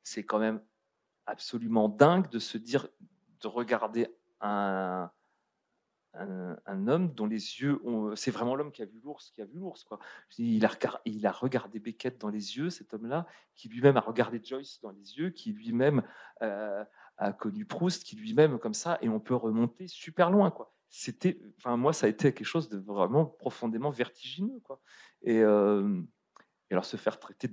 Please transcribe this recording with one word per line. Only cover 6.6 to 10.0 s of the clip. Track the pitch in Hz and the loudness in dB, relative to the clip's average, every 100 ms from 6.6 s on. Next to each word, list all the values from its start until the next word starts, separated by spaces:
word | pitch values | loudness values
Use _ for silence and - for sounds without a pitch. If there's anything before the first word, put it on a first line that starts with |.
un | - 98 104 | -10 -6 0
homme | 160 180 | 0 0
dont | 127 107 | -2 -4
les | 110 - - | -4 -8 -6
yeux | 139 139 | -2 -2
ont, | 123 113 107 107 | -2 -4 -4 -4
c'est | - | -6
vraiment | 113 120 | -4 -2
l'homme | 135 147 | -2 -4
qui | 139 | -8
a | 101 | -14
vu | 110 | -14
l'ours, | 135 143 - | -16 -16 -18
qui | - | -16
a | |
vu | 101 156 | -14 -12
l'ours, | 185 - | -12 -14
quoi. » | _ 107 | _ -16